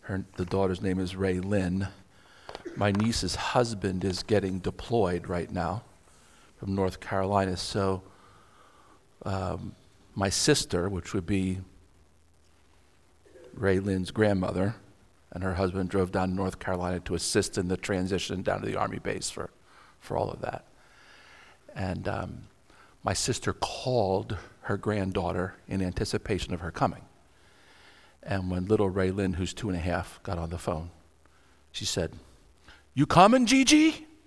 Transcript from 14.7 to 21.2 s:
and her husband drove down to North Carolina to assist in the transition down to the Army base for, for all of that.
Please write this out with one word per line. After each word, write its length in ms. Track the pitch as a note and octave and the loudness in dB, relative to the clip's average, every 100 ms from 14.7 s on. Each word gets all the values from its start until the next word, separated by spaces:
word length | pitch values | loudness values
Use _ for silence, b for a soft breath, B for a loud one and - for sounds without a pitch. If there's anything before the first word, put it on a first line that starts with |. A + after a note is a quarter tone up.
| A#2 - - - _ _ | -2 -14 -20 -20 _ _
and 140 | F2+ | -6
her 100 | F#2 | -4
husband 360 | F2 F#2+ F#2 F#2 | 0 0 0 0
drove 200 | G2 F#2 | 0 2
down 200 | F#2+ F#2 | 2 0
to 40 | |
North 240 | F#2 F#2+ - | 0 -2 -4
Carolina 400 | - F2+ F2+ F2+ | -4 -2 -2 -2
to 160 | - | -4
assist 420 | E2+ - G#2+ G2 - | -4 2 2 2 -2
in 120 | F2+ | -2
the 80 | F#2 | -2
transition 680 | - F#2+ F#2 F#2 - F#2+ | -2 -2 0 -2 -2 -4
down 200 | F#2+ G2 | -2 -2
to 40 | G#2+ | -2
the 80 | |
Army 240 | G2+ - G#2 | -2 -2 -4
base 320 | - G2 - | -4 -4 -6
for, 200 | - - _ B B B B | -8 -10 _ B B B B
for 160 | - - | -6 -2
all 120 | G2+ | -2
of 120 | - | -4
that. 240 | - - - B B B B B | -8 -10 -14 B B B B B